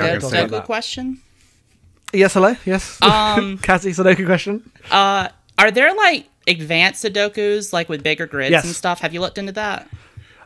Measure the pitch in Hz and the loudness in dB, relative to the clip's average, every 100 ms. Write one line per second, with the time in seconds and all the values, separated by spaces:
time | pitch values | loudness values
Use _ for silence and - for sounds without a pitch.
0 | 165 - - 226 - 220 - 226 233 - | 0 -2 -2 -2 -2 -4 -4 -6 -6 -8
1 | 254 262 _ _ _ _ _ _ _ _ | -8 -8 _ _ _ _ _ _ _ _
2 | - 196 190 190 190 240 190 190 - - | -2 4 4 6 4 2 -2 -4 -4 2
3 | 196 214 214 208 196 196 - 185 190 170 | 4 4 2 0 -2 -2 0 0 0 2
4 | 185 185 185 180 202 208 - _ - 196 | 4 4 2 0 -2 -8 -10 _ 0 2
5 | 196 196 185 _ _ - 208 220 294 403 | 4 0 -4 _ _ 0 2 4 2 4
6 | 392 294 - _ - 175 156 165 185 - | 2 2 -6 _ -4 -4 0 2 0 0
7 | 220 202 208 208 208 208 202 175 170 151 | -4 -2 -2 -2 -2 -2 -4 -4 -4 -4
8 | 151 151 165 143 135 160 170 165 180 175 | -2 -4 -4 -4 0 0 0 -4 -4 -4
9 | 160 170 185 - 196 196 214 190 - - | -6 -6 -8 -8 -10 -6 -6 -8 -12 -20
10 | - - - _ | -20 -20 -20 _